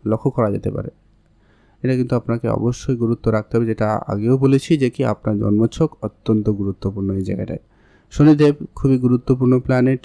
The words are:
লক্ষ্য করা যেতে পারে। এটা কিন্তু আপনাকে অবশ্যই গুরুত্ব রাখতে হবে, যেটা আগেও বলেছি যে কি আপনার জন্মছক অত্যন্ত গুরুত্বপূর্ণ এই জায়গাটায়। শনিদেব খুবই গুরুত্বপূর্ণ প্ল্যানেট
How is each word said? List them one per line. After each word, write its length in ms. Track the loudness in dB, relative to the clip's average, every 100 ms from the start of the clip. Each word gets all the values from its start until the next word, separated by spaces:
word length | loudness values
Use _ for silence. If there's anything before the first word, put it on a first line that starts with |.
| -2
লক্ষ্য 240 | -2 -2
করা 200 | 0 -2
যেতে 200 | -2 -4
পারে। 200 | -6 -10 _ _ _ _ _ _ _ _ _
এটা 120 | -4 -2
কিন্তু 200 | 0 -2
আপনাকে 320 | -2 -4 -2
অবশ্যই 480 | 0 -2 -4 -4 -2
গুরুত্ব 340 | -2 -2 0
রাখতে 260 | -2 0 -2
হবে, 100 | 0
যেটা 220 | -2 0 -2 -2
আগেও 320 | -4 0 2
বলেছি 380 | 4 2 2 0
যে 140 | 0
কি 140 | 0
আপনার 340 | -2 -2 -4 -2
জন্মছক 520 | 0 2 2 0 -4 -2
অত্যন্ত 440 | -12 _ -2 0 0
গুরুত্বপূর্ণ 580 | -2 -4 -4 -6 -4 -4
এই 100 | -4
জায়গাটায়। 380 | -4 -6 -6 -10 _ _ _ _ _
শনিদেব 440 | 2 4 6 4 2 -6
খুবই 240 | -4 0 2
গুরুত্বপূর্ণ 640 | 2 0 0 0 2 2
প্ল্যানেট 420 | 2 0 2 0